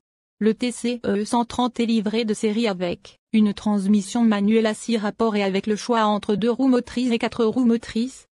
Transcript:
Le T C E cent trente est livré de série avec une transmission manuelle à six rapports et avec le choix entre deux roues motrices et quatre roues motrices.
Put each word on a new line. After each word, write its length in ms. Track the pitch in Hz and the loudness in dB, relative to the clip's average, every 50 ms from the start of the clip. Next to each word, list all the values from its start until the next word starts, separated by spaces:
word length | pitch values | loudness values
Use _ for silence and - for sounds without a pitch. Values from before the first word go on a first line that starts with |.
| - _ _ _ _ _ _ - | -6 _ _ _ _ _ _ -2
Le 160 | 208 220 214 | 0 0 0
T 180 | - 247 247 | 0 -2 -4
C 280 | - - - 240 247 233 - | -4 -4 -4 -4 -4 -4 -2
E 200 | 196 202 202 214 | -2 -2 -2 -2
cent 180 | - 247 233 233 | 0 0 0 -2
trente 340 | - - - 247 240 - - | -2 -2 -2 -2 -2 -2 -2
est 80 | 233 | 0
livré 380 | 220 226 220 190 208 214 233 240 | 0 0 0 0 0 -2 -2 -2
de 80 | 214 | -2
série 340 | 208 - 226 214 208 233 233 | -2 -2 -2 -2 0 0 0
avec 520 | 208 190 175 180 175 - - - - - _ _ _ - | -2 -2 -2 -4 -4 -4 -6 -12 -18 -20 _ _ _ 2
une 200 | 220 214 202 202 | 4 4 2 2
transmission 680 | - - 214 208 202 190 196 214 202 190 - - 240 233 | -2 -2 0 0 0 2 2 2 2 2 0 0 2 2
manuelle 420 | 220 208 202 202 208 220 226 220 | 2 2 2 2 2 2 2 2
à 80 | 214 214 | 0 -2
six 240 | - - - 233 214 | -4 -4 -2 -2 -2
rapports 380 | 208 208 - - 226 220 208 | -2 -2 -2 -2 0 0 0
et 60 | 208 | 0
avec 240 | 196 196 185 196 - | 0 0 0 -2 -2
le 100 | 214 208 | -2 -4
choix 280 | 202 - - 233 226 214 | -2 -2 -2 0 2 2
entre 300 | 208 208 202 - - 208 | 2 0 0 -2 -2 -2
deux 160 | 180 220 240 | 0 0 0
roues 180 | 233 262 269 269 | 0 2 2 2
motrices 440 | 247 247 247 - - 240 254 247 | 2 2 0 -2 -4 -2 0 0
et 60 | 240 226 | 0 0
quatre 280 | 247 220 - - 226 | -2 -2 0 0 0
roues 180 | 220 220 254 254 | 0 2 2 2
motrices. 640 | 226 233 233 - - - 220 240 262 - - - _ | 2 2 0 -2 -4 -4 -4 -4 -4 -6 -12 -20 _